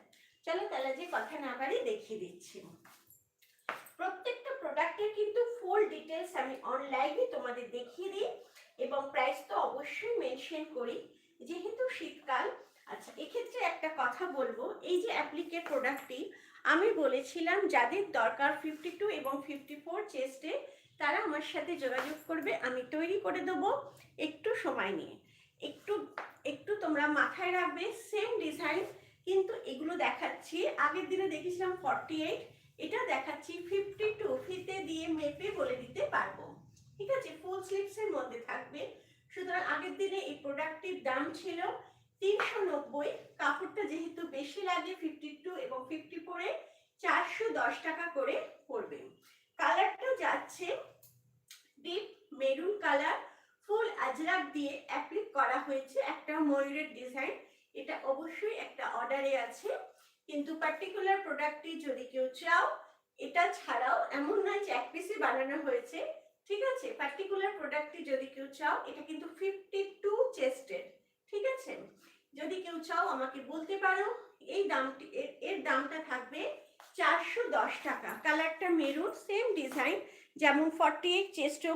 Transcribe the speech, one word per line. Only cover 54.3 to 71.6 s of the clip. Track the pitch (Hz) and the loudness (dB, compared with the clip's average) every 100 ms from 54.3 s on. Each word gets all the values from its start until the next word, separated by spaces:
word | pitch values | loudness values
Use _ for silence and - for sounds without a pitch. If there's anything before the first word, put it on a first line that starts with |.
| 370 - 294 | 2 2 -2
দিয়ে | 277 285 - | -2 -4 -4
অ্যাপ্লিক | 285 - 359 - 277 | -4 -2 -4 -2 2
করা | - 269 285 | 4 2 0
হয়েছে | 269 269 269 277 | -2 -2 -2 -2
একটা | 311 - 311 302 | -2 -2 2 4
ময়ূরের | 277 277 285 311 220 | 4 2 -2 -4 -8
ডিজাইন। | 254 262 294 - - _ _ - | -10 -4 -4 -4 -12 _ _ -12
এটা | - 320 269 | -8 -4 0
অবশ্যই | 269 330 330 427 - - | 0 -2 -2 -2 -2 -6
একটা | - 220 214 | -4 -4 -2
অর্ডারে | 262 269 269 254 233 | 0 2 2 2 0
আছে, | - 415 - - - _ _ - | -6 -4 -4 -6 -16 _ _ -6
কিন্তু | 294 302 311 | -4 -2 0
পার্টিকুলার | 320 311 392 415 381 392 359 | 0 0 -4 0 4 4 2
প্রোডাক্টটি | 285 302 302 330 311 285 | 0 0 -2 -8 -8 -4
যদি | 254 254 | -4 -4
কেউ | 262 254 - | -2 -2 -2
চাও, | 330 339 262 - - _ _ - 285 | 4 4 4 0 -10 _ _ -10 0
এটা | 349 381 359 | 4 4 2
ছাড়াও | - 247 254 233 - 277 | -2 2 4 4 2 0
এমন | 294 403 392 | 2 4 4
নয় | 403 392 | 2 0
যে | 247 | -2
এক | 247 | -2
পিসই | 330 370 - - | -6 -6 0 2
বানানো | 262 269 311 285 | 4 2 0 2
হয়েছে, | 480 - 330 622 - - _ - | 0 0 -6 -6 -6 -12 _ -2
ঠিক | 403 523 | 0 2
আছে? | 523 - - | 0 -4 -4
পার্টিকুলার | 285 - 392 381 392 403 | -4 -2 -2 2 0 0
প্রোডাক্টটি | 294 302 294 339 277 | -2 -2 -2 -6 0
যদি | 262 269 269 | 0 -2 -8
কেউ | 277 - | -10 0
চাও, | 294 - - | 2 2 -2
এটা | 294 294 | -10 -8
কিন্তু | 311 330 - | -8 -8 -2
ফিফটি | 392 403 - 392 392 - | -2 -2 -4 -4 -4 0
টু | 403 440 523 - | 2 6 4 6
চেস্টের, | 262 - - - - - _ _ - | 2 0 -6 -8 -8 -16 _ _ -6
ঠিক | 415 523 | 0 0
আছে? | 523 | 0